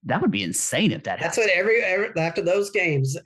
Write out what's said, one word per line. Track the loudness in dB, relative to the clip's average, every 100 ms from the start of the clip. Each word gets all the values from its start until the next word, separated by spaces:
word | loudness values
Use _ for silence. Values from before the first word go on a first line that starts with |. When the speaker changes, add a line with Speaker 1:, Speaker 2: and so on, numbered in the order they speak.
| -4
Speaker 1:
that | 0
would | 2
be | 0
insane | -2 -4 -2 0 2
if | 0
that | -4 -4
Speaker 2:
That's | -2 0
Speaker 1:
happened. | 2
Speaker 2:
what | 2
every, | 2 2
every, | 2 0 -2 -2
after | -2 0
those | 0 2 0
games, | 0 0 2 0 -2